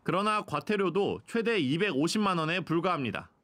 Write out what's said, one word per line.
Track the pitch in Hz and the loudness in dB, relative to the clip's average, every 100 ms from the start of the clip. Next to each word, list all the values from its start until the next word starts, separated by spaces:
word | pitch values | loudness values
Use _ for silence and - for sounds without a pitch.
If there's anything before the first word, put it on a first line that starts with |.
그러나 | - 170 208 214 208 | 0 0 2 -2 -2
과태료도 | 147 147 208 190 165 180 95 - | -6 -2 0 2 2 0 -2 -4
최대 | 233 226 220 | -2 0 0
이백오십만 | 131 160 208 135 165 214 202 175 | 2 2 0 2 0 2 2 0
원에 | 156 180 | 0 -2
불과합니다. | 151 160 180 165 123 - - _ | 0 0 0 0 -2 -4 -8 _